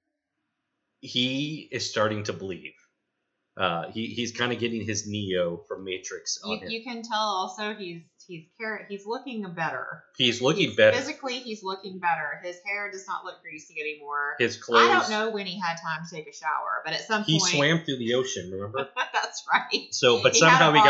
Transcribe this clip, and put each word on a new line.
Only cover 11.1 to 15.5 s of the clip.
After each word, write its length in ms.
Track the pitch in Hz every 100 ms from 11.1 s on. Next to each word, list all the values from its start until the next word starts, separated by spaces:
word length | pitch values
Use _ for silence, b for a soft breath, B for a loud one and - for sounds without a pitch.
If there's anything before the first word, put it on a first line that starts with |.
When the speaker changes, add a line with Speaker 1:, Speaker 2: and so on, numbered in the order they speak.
| 302 269 247
Speaker 2:
he's 220 | 254 208
looking 380 | 190 190 202 185
better. 400 | 175 160 147 156
His 160 | - - 202
hair 240 | 202 202
does 160 | 190 196
not 200 | 180 180
look 160 | -
greasy 340 | 170 151 151 160
anymore. 540 | 151 151 143 143 143 143
Speaker 1:
His 160 | 117 - -
Speaker 2:
I 140 | 233 240
don't 40 | 370
Speaker 1:
clothes. 80 | -
Speaker 2:
know 200 | 214 220
when 140 | 208
he 140 | 190